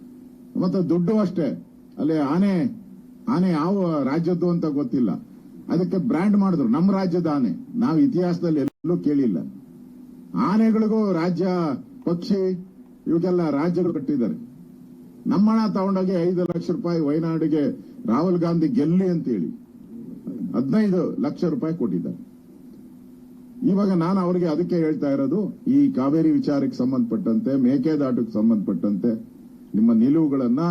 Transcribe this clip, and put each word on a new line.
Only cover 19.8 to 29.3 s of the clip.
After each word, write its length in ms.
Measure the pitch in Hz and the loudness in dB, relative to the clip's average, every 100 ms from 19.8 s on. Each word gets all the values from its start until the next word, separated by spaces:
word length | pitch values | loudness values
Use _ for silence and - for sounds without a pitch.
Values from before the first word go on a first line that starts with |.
| - 117 - - - - - - | -20 -18 -16 -14 -12 -10 -6 -4
ಹದಿನೈದು 680 | 139 202 208 180 131 123 | 0 0 2 0 -2 -2
ಲಕ್ಷ 220 | 143 - | -4 -2
ರೂಪಾಯಿ 320 | 175 143 156 170 | -2 -2 -2 -2
ಕೊಟ್ಟಿದ್ದಾರೆ. 540 | 117 87 - - - - - - - - - - - - - - - - - | -2 -4 -6 -10 -14 -20 -20 -20 -20 -20 -20 -20 -20 -20 -20 -20 -20 -4 0
ಇವಾಗ 220 | 196 202 | 2 2
ನಾನು 280 | 185 165 196 | 2 2 2
ಅವ್ರಿಗೆ 260 | 175 180 170 | 2 0 0
ಅದಕ್ಕೆ 300 | 151 175 175 | 0 0 0
ಹೇಳ್ತಾ 360 | 156 156 147 | 0 0 0
ಇರೋದು, 480 | 139 135 185 190 - - | 0 0 0 -2 -4 2
ಈ 240 | 139 139 | 4 4
ಕಾವೇರಿ 400 | 127 135 160 160 | 2 0 2 4
ವಿಚಾರಕ್ಕೆ 460 | 143 139 143 135 - | 2 2 0 0 -2
ಸಂಬಂಧಪಟ್ಟಂತೆ, 760 | 127 131 117 110 95 110 131 135 | 0 0 0 -2 0 0 0 2
ಮೇಕೆದಾಟುಕ್ಕೆ 800 | 123 139 156 151 135 120 110 | 2 2 2 0 0 0 -2
ಸಂಬಂಧಪಟ್ಟಂತೆ 840 | 110 110 107 90 90 101 98 120 113 - | 0 2 2 0 -2 -2 0 0 -2 -6